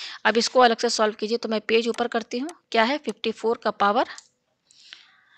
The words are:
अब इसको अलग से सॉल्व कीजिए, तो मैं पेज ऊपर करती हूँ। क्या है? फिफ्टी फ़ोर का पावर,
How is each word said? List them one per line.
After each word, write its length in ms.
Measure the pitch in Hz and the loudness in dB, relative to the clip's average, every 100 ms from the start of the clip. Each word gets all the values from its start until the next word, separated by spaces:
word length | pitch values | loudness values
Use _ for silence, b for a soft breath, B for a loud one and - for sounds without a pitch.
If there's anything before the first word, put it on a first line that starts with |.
| B B | B B
अब 120 | 220 220 | 0 2
इसको 240 | - 254 | 2 4
अलग 180 | 247 226 | 4 4
से 100 | 240 | -2
सॉल्व 260 | - 214 | 0 0
कीजिए, 240 | 220 214 233 | 0 -6 -4
तो 100 | 220 | -4
मैं 120 | 220 | -4
पेज 280 | - 226 233 | 0 0 0
ऊपर 200 | 220 240 | -2 -4
करती 300 | 233 - 247 | -4 -6 -8
हूँ। 120 | 311 - _ | -8 -12 _
क्या 140 | 226 | 0
है? 140 | 226 302 | 2 0
फिफ्टी 340 | - - 226 | -6 -6 -6
फ़ोर 280 | - 226 240 | -4 -4 -2
का 60 | 220 - | -4 0
पावर, 320 | 202 226 349 - - _ _ _ _ b b b b b b | 2 2 -2 -6 -20 _ _ _ _ b b b b b b